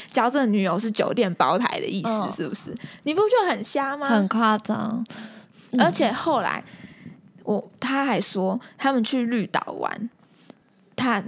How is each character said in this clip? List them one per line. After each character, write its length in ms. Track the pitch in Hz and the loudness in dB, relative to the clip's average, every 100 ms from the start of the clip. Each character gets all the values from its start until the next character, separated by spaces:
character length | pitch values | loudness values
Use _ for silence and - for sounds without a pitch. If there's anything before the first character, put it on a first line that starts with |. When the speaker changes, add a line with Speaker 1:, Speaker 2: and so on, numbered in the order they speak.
| - | -4
Speaker 1:
交 180 | 254 233 | 0 2
这 80 | 277 | 2
个 80 | 247 | 2
女 160 | 208 | 2
友 160 | 190 170 | 2 0
是 120 | 226 | -2
酒 200 | 214 - | 0 0
店 220 | 240 196 | 2 0
包 240 | 175 139 180 | 2 2 4
台 220 | 247 - | 0 -2
的 80 | - | -4
意 160 | 196 | -2
思， 60 | 226 | -2
Speaker 2:
嗯。 220 | 220 180 | -2 -2
Speaker 1:
是 160 | 196 156 | -4 -6
不 60 | |
是？ 200 | - - - - - | -8 -10 -14 -14 -10
你 100 | 285 320 | -2 2
不 60 | |
觉 140 | 427 494 | 4 4
得 60 | 370 | 2
很 140 | 214 | 0
瞎 340 | 220 277 269 285 | -2 -2 -2 -2
吗？ 100 | 277 | 0
Speaker 2:
很 200 | 220 190 | 2 2
夸 280 | 220 226 214 | 2 2 2
张。 440 | - 214 220 233 233 - - - - _ - | 0 -4 -2 -4 -6 -12 -18 -20 -20 _ -4
嗯。 100 | 247 | 2
Speaker 1:
而 100 | 311 | 4
且 200 | 349 247 | 4 0
后 300 | 240 330 262 | 0 0 0
来， 220 | 170 - - - - - - - - - | 0 -4 -8 -18 -20 -20 -20 -20 -20 -10
我， 240 | - - - - | -4 -2 -4 -8
他 260 | 247 269 277 | -4 0 0
还 160 | 196 | 0
说 380 | 208 196 185 208 - - | 0 0 0 -2 -6 -4
他 160 | 269 | 0
们 100 | 262 | 2
去 220 | 220 262 233 | 2 0 0
绿 220 | 240 180 | 0 -2
岛 120 | - - - | -4 -4 -6
玩， 300 | - - 233 _ _ _ - - _ _ _ - | -6 -6 -10 _ _ _ -20 -20 _ _ _ -4
他 240 | 254 208 | 0 0